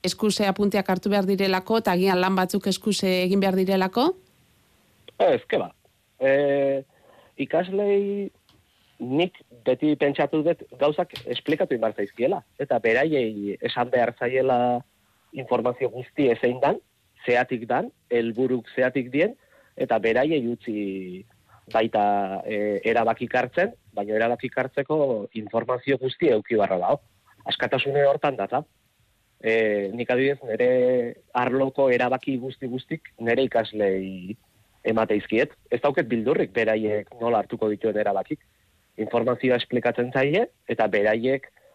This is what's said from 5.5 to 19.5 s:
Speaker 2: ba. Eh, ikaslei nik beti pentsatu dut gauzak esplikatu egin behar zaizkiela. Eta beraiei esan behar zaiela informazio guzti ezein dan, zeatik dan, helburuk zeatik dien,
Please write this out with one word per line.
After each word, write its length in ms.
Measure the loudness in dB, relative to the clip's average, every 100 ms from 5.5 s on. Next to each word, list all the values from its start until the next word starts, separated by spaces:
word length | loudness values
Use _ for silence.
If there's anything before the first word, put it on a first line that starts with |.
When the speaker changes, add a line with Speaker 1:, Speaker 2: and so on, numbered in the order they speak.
| -4
Speaker 2:
ba. 120 | -4 _ _ _ _ _
Eh, 640 | 2 2 2 2 0 -2 -6 _ _ -20 _ -8
ikaslei 920 | -2 -2 -2 -2 2 2 0 -4 -6 _ _ _ _ _ _ _
nik 380 | -4 0 0 -4 _ -6
beti 300 | -2 2 2 2
pentsatu 460 | 0 0 0 0
dut 180 | 0 -2 -6 -2
gauzak 360 | 0 0 -4 -6 -8
esplikatu 480 | -6 -4 -2 -2
egin 60 | 0
behar 120 | -2 -2
zaizkiela. 460 | -8 -2 -2 -2 -6 -10
Eta 200 | -2 0
beraiei 760 | 2 2 2 0 -2 -4 -8 -6
esan 300 | -6 -4 0
behar 240 | 2 0 0
zaiela 680 | -2 0 2 2 2 -2 -6 _ _ _ _
informazio 560 | -14 -2 0 0 -2 -4
guzti 380 | -4 -10 0 2
ezein 300 | 4 0 2
dan, 180 | 0 0 _ _ _ _
zeatik 460 | 0 0 0 -4 -2
dan, 240 | -2 -2 _ _
helburuk 580 | 0 0 0 0 0 -4
zeatik 360 | -2 0 0 -2
dien, 240 | 0 -2 -2 _